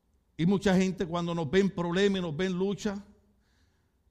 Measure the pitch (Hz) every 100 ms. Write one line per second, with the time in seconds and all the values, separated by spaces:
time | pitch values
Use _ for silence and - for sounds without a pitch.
0 | _ _ _ - 165 196 202 185 190 185
1 | 185 175 170 170 151 190 196 - 175 170
2 | 202 190 175 147 190 180 190 202 214 202
3 | - - _ _ _ _ _ _ _ _
4 | _